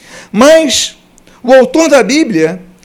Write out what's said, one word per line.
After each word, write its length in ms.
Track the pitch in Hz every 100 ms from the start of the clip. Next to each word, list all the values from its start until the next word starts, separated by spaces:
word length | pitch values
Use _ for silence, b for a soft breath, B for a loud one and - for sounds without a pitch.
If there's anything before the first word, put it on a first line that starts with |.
| B B B
Mas 640 | 196 277 320 302 - - - _ _ _ b
o 100 | 240
autor 360 | 262 240 311 330
da 120 | 277
Bíblia, 600 | 190 285 285 170 156 180 - _